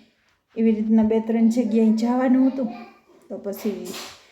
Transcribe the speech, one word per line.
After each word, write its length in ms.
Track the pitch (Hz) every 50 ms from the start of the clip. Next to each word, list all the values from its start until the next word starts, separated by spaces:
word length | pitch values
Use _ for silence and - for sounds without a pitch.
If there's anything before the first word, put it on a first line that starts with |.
| _ _ _ _ _ _ _ _ _ _ -
એવી 140 | 233 226 226
રીતના 320 | 220 208 220 220 220 220
બે 180 | 214 214 220 226
ત્રણ 280 | 220 226 226 226 226 226
જગ્યાએ 400 | - 254 226 208 214 226 226 220
જવાનું 640 | 214 220 226 240 247 254 262 269 254 262 262 262
હતું. 180 | 262 269 254 220 - - - - - _ _ _ _ _ _ -
તો 100 | 208 -
પછી 480 | - 202 196 - - 214 190 180 180 - - - - - - - _ _